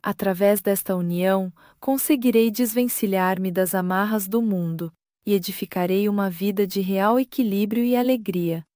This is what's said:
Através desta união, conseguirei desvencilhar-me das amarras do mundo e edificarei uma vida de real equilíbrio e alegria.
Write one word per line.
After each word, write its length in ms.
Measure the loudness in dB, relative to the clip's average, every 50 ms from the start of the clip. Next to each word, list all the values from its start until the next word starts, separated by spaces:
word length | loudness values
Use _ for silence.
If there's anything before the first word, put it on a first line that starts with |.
Através 600 | -4 -4 -4 -2 -2 -2 0 4 4 4 4 2
desta 340 | 2 0 0 0 -2 -2 -2
união, 580 | -2 -2 -2 -2 0 2 2 2 2 0 -4 -8 _ -20 -20 _ _
conseguirei 680 | -4 -2 -2 -2 2 0 0 2 2 4 4 4 4 4
desvencilhar-me 1000 | 2 0 -2 0 2 0 0 0 -2 -2 -2 0 2 2 2 2 0 0 -2 -2
das 240 | 0 0 0 0 0
amarras 520 | -2 -2 0 0 0 0 0 0 -2 -2
do 140 | -2 -2 0
mundo 500 | 0 0 -2 -2 -2 -4 -4 -6 -8 -10 _ _ _ _ _ _ _
e 80 | 0 0
edificarei 760 | 0 0 -4 -8 -8 -10 -6 -2 -2 0 0 0 0 0 0
uma 200 | 0 0 -2 -2
vida 360 | -4 -2 -4 -2 0 0 -2
de 160 | -2 0 -4
real 380 | -2 -2 0 2 2 2 2 2
equilíbrio 640 | 0 _ -2 -2 0 0 0 0 0 0 0 0 0
e 120 | 2 2
alegria. 720 | 2 2 2 0 0 -2 -4 -2 -2 -2 -2 -4 -4 -8 _ _